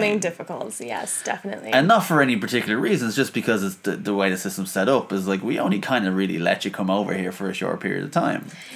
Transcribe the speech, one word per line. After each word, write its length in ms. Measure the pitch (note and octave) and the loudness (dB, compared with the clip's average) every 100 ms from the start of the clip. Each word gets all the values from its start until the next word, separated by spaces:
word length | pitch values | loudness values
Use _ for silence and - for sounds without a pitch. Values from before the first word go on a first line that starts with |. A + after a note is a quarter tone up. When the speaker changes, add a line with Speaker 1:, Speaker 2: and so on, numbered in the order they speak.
| G#3+ | 4
Speaker 1:
attain. 80 | G#3 | 2
Speaker 2:
difficult, 600 | F3+ E3+ - D#3 G#3+ - | -2 -6 -10 -8 -8 -8
yes, 400 | A#3+ G#3 - - | -8 -6 -4 -6
definitely. 480 | - - G3+ G#2+ A2 | -4 -6 -6 -10 0
Speaker 1:
And 160 | B2 E3 | 4 6
not 160 | A3+ - | 6 6
for 160 | D#3 | 4
any 140 | C3+ A2+ | 4 2
particular 420 | B2 B2 G#2 A2 | 0 0 0 0
reasons, 360 | - F3 A#2 G#2 | 2 2 0 0
just 180 | C3 | 0
because 300 | A#2+ A#2 A2 | 0 2 2
it's 120 | G2 F#2+ | 0 -2
the, 200 | G2+ F2+ | -2 -2
the 200 | G#2 G2+ | 0 2
way 140 | G2 | 2
the 60 | F#2 | 2
system's 340 | G2 F#2+ F#2+ | -2 -4 -4
set 180 | F#2+ G2+ | 0 4
up 240 | C3+ - | 2 2
is, 140 | G2 F#2+ | -2 0
like, 160 | F#2+ | 0
we 160 | G2+ - | 0 -2
only 200 | F#2+ G2+ | 0 0
kinda 320 | - B2+ F#2+ | 0 0 2
really 280 | F#2+ F#2+ E2+ | 2 0 0
let 260 | F2 G2 G2+ | 0 0 -2
you 60 | |
come 180 | - F#2+ | -2 0
over 240 | G2 G2 | 0 0
here 180 | F#2 F2+ | -2 -4
for 180 | F#2+ G2 | -4 -6
a 40 | |
short 260 | - F#2 F2 | -4 -4 -2
period 240 | F#2+ F#2 | -2 -4
of 80 | F#2+ | -2
time. 360 | E3+ - - - - - | 0 0 -2 -6 -16 -16